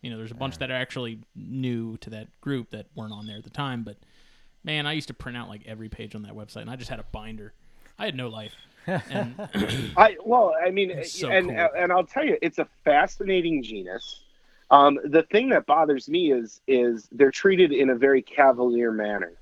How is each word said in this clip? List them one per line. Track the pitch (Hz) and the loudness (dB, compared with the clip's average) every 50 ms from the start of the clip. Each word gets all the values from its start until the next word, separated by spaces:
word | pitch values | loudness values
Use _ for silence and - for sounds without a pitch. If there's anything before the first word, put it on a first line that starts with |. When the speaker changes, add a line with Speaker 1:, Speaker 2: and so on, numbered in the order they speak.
Speaker 1:
You | - 127 | -12 -12
know, | 117 110 | -12 -12
there's | 110 110 | -14 -14
a | 117 | -10
bunch | 120 135 135 - | -10 -10 -10 -8
Speaker 2:
Yeah. | - | -8
Speaker 1:
that | 135 127 | -8 -6
are | 131 | -6
actually | 127 127 127 - 135 123 117 113 110 110 _ _ | -6 -6 -6 -8 -10 -8 -8 -10 -14 -18 _ _
new | - - - 127 135 131 127 120 117 113 113 113 113 | -18 -14 -12 -8 -6 -4 -4 -4 -6 -6 -8 -10 -14
to | - 110 | -16 -16
that | 110 107 110 - _ _ | -16 -16 -16 -18 _ _
group | _ 139 139 127 117 _ | _ -6 -6 -6 -8 _
that | - 110 107 _ _ | -16 -18 -18 _ _
weren't | - 110 107 | -16 -14 -14
on | 107 107 107 | -14 -16 -16
there | 107 104 104 | -16 -16 -16
at | - | -18
the | - | -14
time. | _ - 143 139 127 120 - | _ -8 -8 -6 -6 -8 -10
But, | - - _ _ _ _ _ _ _ _ _ _ _ _ _ | -10 -14 _ _ _ _ _ _ _ _ _ _ _ _ _
man, | _ 151 156 151 147 | _ -6 -6 -4 -4
I | 147 | -4
used | 156 151 143 - | -6 -6 -8 -10
to | 123 | -14
print | _ - 127 120 120 | _ -14 -12 -12 -12
out, | 117 - | -12 -12
like, | 107 107 - | -16 -18 -16
every | - 110 110 113 110 | -16 -16 -14 -14 -16
page | - - 110 104 - | -14 -14 -14 -14 -12
on | 107 | -14
that | 104 98 104 | -14 -14 -16
website, | 107 107 104 - 113 | -16 -18 -16 -16 -16
and | 110 113 | -14 -14
I | 123 | -14
just | 131 117 113 | -14 -12 -12
had | 131 110 | -12 -12
a | 107 - | -12 -12
binder. | - 110 107 113 110 107 104 90 - _ _ - - - - - _ - | -12 -12 -12 -14 -14 -14 -16 -18 -20 _ _ -20 -20 -20 -20 -20 _ -8
I | 208 | -6
had | 214 156 | -6 -6
no | 127 127 120 | -4 -8 -8
life. | 110 110 107 - - - - _ _ _ _ | -8 -10 -14 -14 -18 -20 -20 _ _ _ _
And | - 190 165 - - - 196 190 117 123 - 208 - - | -4 -4 -4 -4 -4 -4 -4 -4 -4 -6 -10 -12 -6 -4
Speaker 2:
<laughs> | 202 202 - 113 131 117 - - | -4 -2 -2 -2 -4 -4 -4 6
Speaker 3:
I, | - 208 220 202 - - | 6 8 8 6 2 0
well, | 220 240 247 220 180 160 156 165 | 2 4 6 6 4 4 2 0
I | 185 | 0
mean, | 190 196 196 185 | 0 0 -2 -2
Speaker 1:
It's | 180 147 160 - | -2 -8 -8 -8
so | - - 160 131 | -8 -6 -4 2
Speaker 3:
and, | - 190 180 175 | 2 2 2 2
Speaker 1:
cool. | - - 170 160 - | -2 0 0 0 0
Speaker 3:
and | 175 180 175 | 0 0 2
I'll | 180 185 180 | 2 0 0
tell | - - 269 311 | 0 -4 -4 0
you, | 285 175 - | 0 0 0
it's | - 170 - - | 0 -4 -2 -4
a | 151 - _ _ _ | -6 -6 _ _ _
fascinating | 160 143 147 175 196 - - 208 190 190 185 165 170 160 143 | 4 4 4 4 2 -2 -8 -4 -2 0 0 0 0 -2 -2
genus. | 120 107 110 101 92 90 92 98 - - - - _ _ _ _ _ _ _ _ _ _ | -4 -6 -10 -10 -10 -10 -10 -12 -12 -14 -20 -20 _ _ _ _ _ _ _ _ _ _
Um, | 135 143 143 147 143 - | 8 8 8 8 6 2
the | - 147 139 165 | -4 2 2 2
thing | 160 _ - 208 254 269 | 2 _ 2 2 2 4
that | 226 156 - | 2 0 2
bothers | - 147 160 160 151 143 131 - - | 2 2 2 4 2 2 -2 -2 -4
me | 151 175 180 156 | -2 0 2 2
is, | 135 123 117 107 - _ _ | 2 2 0 -6 -12 _ _
is | - 135 123 123 120 117 110 - _ | 0 2 2 4 2 0 -4 -8 _
they're | - 117 139 135 | 2 4 4 4
treated | - - - 196 190 180 185 160 | 4 2 2 2 6 6 4 4
in | 143 127 139 131 | 4 2 2 2
a | 127 | 2
very | 117 127 139 139 131 | 4 4 4 4 4
cavalier | 123 - - - 143 135 127 117 123 123 120 120 120 117 | 2 -2 2 6 6 6 6 4 2 0 2 2 0 0
manner | 110 107 107 104 104 101 92 85 85 - | 0 -2 -2 -2 -2 -4 -6 -8 -10 -18